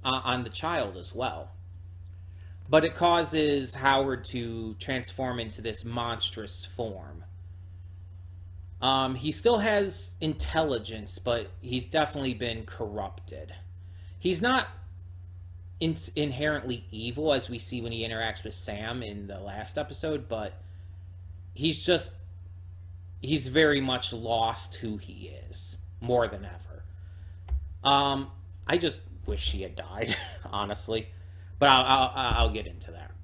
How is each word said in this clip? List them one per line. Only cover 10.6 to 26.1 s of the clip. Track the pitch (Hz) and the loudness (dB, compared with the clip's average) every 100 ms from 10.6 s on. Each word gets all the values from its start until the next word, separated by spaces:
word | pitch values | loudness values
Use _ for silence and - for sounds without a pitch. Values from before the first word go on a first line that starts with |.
| 160 123 104 110 98 - | 4 2 -2 -8 -8 -6
but | - 117 92 - | 0 0 0 -8
he's | 127 123 - | -2 -2 2
definitely | 160 151 147 135 | 2 2 2 -2
been | 113 120 113 113 | 0 -2 -2 -6
corrupted. | - 110 104 98 - - 69 76 - - - - - - - | -6 -4 -2 -4 -8 -12 -12 -12 -12 -14 -14 -14 -14 -14 -2
He's | 180 170 | 0 2
not | 233 254 - - - - - - - - - - - - | 4 2 0 -8 -12 -12 -12 -12 -12 -14 -12 -14 -14 -2
in-, | 160 160 - - | 0 0 -4 -2
inherently | 147 127 151 147 127 120 90 | -2 2 2 2 -2 -6 -6
evil, | 107 117 123 156 | -6 -4 0 4
as | 139 113 | 4 2
we | 120 | -6
see | - 123 | -4 -4
when | 117 | -2
he | 113 113 | -2 -2
interacts | 110 113 107 | 0 -2 -2
with | 110 | -8
Sam | 101 - 104 110 123 | -8 -6 -6 -4 -4
in | 113 104 98 | -4 -6 -8
the | 98 | -8
last | 98 98 107 - | -8 -8 -6 -4
episode, | 143 143 160 151 123 | -4 -4 -2 -2 -2
but | 113 104 - - - - - - - - - - | -4 -4 -8 -14 -14 -12 -12 -14 -14 -12 -12 -12
he's | - 156 151 | 0 2 2
just, | - 170 - - - - - - - - - - - - | 4 4 4 -8 -12 -12 -12 -12 -12 -12 -12 -12 -12 -8
he's | 131 151 127 | 0 0 4
very | 135 156 143 | 8 8 8
much | 135 127 - | 4 0 -2
lost | 120 113 113 113 113 - - | -4 0 4 4 0 -6 -6
who | 113 104 | -4 -4
he | 92 92 92 - - | -6 -12 -12 -12 -12
is, | - - - - - | -10 -10 -10 -12 -8
more | 120 | 4